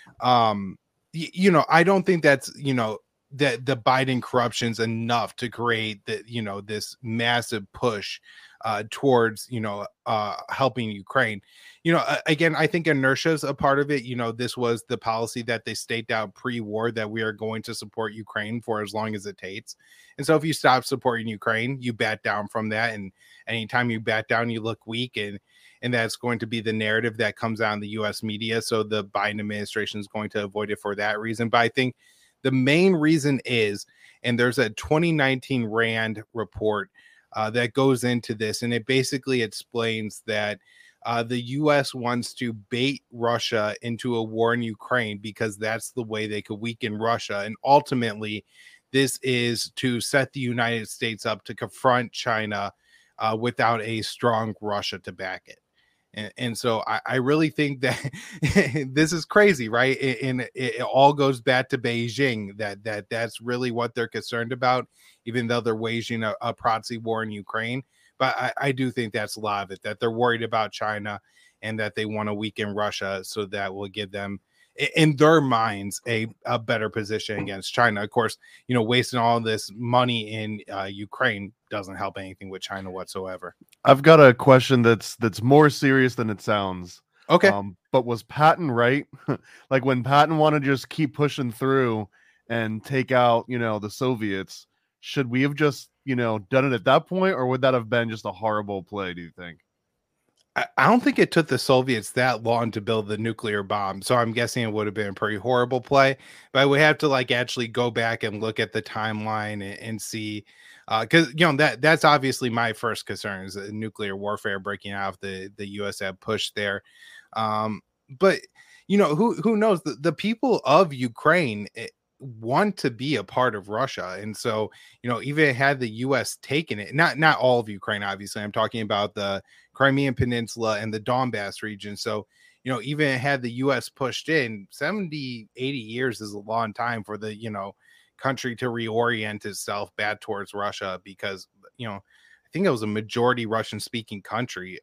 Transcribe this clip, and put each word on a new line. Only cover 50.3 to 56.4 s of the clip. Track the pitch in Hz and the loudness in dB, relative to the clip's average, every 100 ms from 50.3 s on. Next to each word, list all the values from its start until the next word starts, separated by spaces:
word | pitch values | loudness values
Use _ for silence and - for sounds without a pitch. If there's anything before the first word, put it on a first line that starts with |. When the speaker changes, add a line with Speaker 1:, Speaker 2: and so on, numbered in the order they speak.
Speaker 1:
the | 143 | -2
United | 123 120 117 117 107 | -4 -2 0 -2 -6
States | - 120 107 117 | -6 -6 -4 -4
up | 104 | -6
to | - | -8
confront | 110 117 - 131 123 117 | -10 -10 0 4 4 2
China, | - 127 110 107 101 101 - _ _ _ - | -4 -2 -2 -2 -4 -6 -8 _ _ _ -4
uh, | 110 110 | -2 0
without | 120 120 117 117 | -2 0 2 2
a | 107 113 | -2 -4
strong | 101 - 120 110 110 101 | -6 -2 0 2 -2 -6
Russia | 107 101 101 98 | -4 -4 -4 -8
to | - | -12
back | 90 92 92 - | -12 -10 -10 -14
it. | - _ _ _ _ _ - | -20 _ _ _ _ _ -12
And, | 104 | -12
and | - | -6